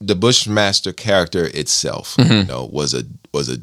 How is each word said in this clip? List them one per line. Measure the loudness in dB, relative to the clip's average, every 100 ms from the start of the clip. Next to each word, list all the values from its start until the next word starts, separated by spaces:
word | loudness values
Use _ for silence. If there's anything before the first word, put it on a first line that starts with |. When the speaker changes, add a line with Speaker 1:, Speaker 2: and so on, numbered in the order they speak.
Speaker 1:
the | -2 2
Bushmaster | 2 2 0 2 2 0 -2
character | -4 2 2 2 0 -2
itself, | -4 -4 -2 -4 -6 -2 2
Speaker 2:
Mm-hmm. | 4
Speaker 1:
you | 4
know, | 0 -4 -6
was | -4 -2
a, | -4 -6 -12 _
was | -4 -4
a | -6